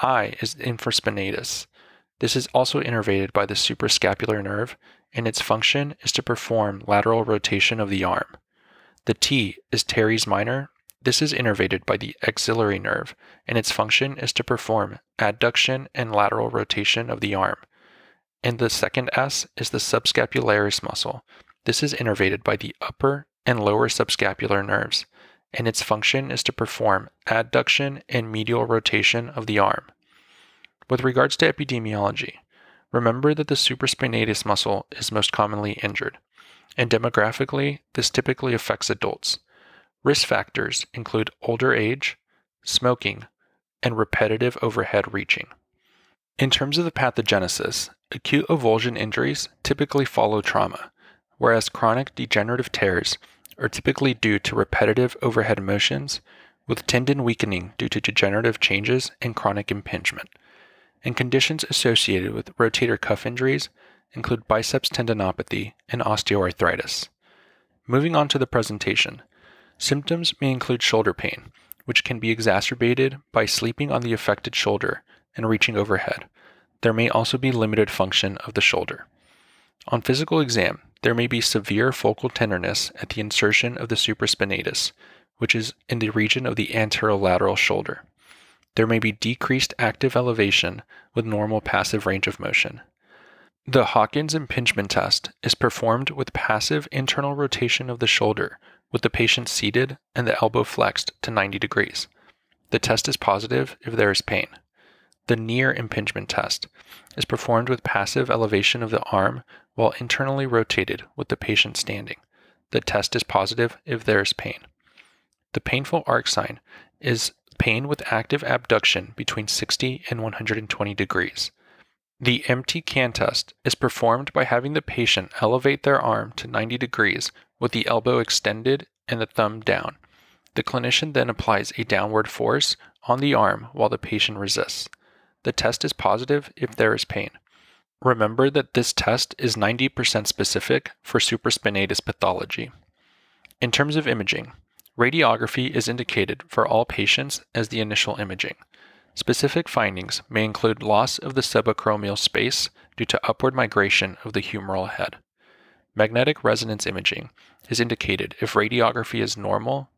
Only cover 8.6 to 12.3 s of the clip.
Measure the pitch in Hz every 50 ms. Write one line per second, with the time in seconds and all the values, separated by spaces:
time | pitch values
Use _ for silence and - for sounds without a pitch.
8.6 | _ _ _ _ _ _ _ _ _ - 113 - - - 139 131 107 98 - -
9.6 | - _ - 113 - - - 123 110 110 113 110 - 107 98 98 107 117 127 135
10.6 | 139 - _ _ _ - _ _ - 127 123 - 156 147 - - 123 113 104 104
11.6 | 98 95 95 90 - - 101 101 104 110 - - - -